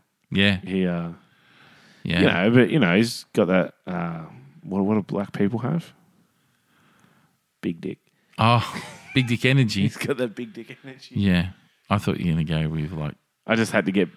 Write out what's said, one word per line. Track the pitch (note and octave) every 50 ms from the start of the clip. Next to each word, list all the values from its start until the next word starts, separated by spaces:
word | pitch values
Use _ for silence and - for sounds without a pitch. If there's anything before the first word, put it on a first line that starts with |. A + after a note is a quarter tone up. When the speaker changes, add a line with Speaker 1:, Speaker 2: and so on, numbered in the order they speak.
| _ _ _ _ _ -
Speaker 1:
Yeah. | - G2 G2 G2+ G2 F#2
Speaker 2:
He, | F#2+ F2+ F#2 F#2+ F#2
uh, | F2+ F2 E2+ E2+ E2+ E2+ - _ _ _ _ _ _ _ _ - - - _ _ _ _ _
Speaker 1:
Yeah. | - - E2 F2
Speaker 2:
you | -
know, | A2+ - E2+ F#2+ A2
but, | A#2+ B2+ A#2 F2+
you | - D#3
know, | A2 E2+ F2
he's | G#2 A#2 A#2 - - - _
got | - A#2 G2+
that, | E2+ F#2 F2+ D#2+ - - _ -
uh, | F#2+ F2+ F2 F2 E2+ E2 E2 D#2+ - - - - - - -
what, | - - F#2 G2 F#2+
what | G2+ A2
do | G#2+
black | F#2 - - G2 G2+ -
people | - - G2+ G2 A#2+ A2
have? | A#2+ A#2+ E3 E3+ - - - _ _ _ _ _ _ _ _ _ _ _ _ _ _ _ _ _ _ _ _ _ _ _ _ _ _ _ _ _ _ _ _ _
Big | - G2+ E2+ E2
dick. | - - - - _ _ _ _ _ _ _ -
Speaker 1:
Oh, | A2 A#2 - - - - - - - - - -
<laughs> | - - -
big | C3+ B2+ A#2
dick | A#2+ - -
energy. | B2+ C3+ C#3 B2 G#2 G#2 G2
Speaker 2:
He's | G2 A2 -
got | - - - C#3+ A#2+
that | B2+ A2+ G2
big | B2 A#2+ A2
dick | G2+ A#2 A2 - B2 - -
energy. | C3+ C3 C3 - - -
Speaker 1:
Yeah. | G#2 G2 G2 F2+ F2 F2 F2+ - _ _ _ _ _ _ -
I | F#2+ G2+
thought | - G#2 - -
you | - E2+ D#2+
were | E2
gonna | D#2 D#2+ D#2+ D#2 D#2
go | D#2
with, | D#2+ D#2 D2+ D2+
like, | - D#2 D2+ D2 - _ _ _ _ _ _
Speaker 2:
I | - A2+
just | A2+ A2 -
had | - G#2+ F#2+
to | F#2+
get, | F#2 G2+ F2+ - -